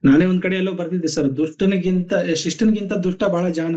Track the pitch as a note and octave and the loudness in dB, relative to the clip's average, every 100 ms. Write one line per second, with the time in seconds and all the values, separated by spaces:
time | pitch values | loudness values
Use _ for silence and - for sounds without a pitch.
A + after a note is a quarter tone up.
0 | - C#3+ F3+ F#3 F3+ F#3+ F#3 E3+ E3+ F3+ | 4 4 4 2 0 -2 -2 -4 -4 -2
1 | D#3+ - C#3 C3 D#3 - F#3+ G3 F3 F#3 | -2 -2 -2 0 -4 0 0 2 0 0
2 | F3 F#3+ F3 D#3+ F#3 - A3 G#3+ G3+ G3+ | 0 -2 0 -2 -2 0 2 2 -2 -2
3 | F3+ F3 G3 F3 F3+ E3 E3 | -2 0 0 0 0 -2 -2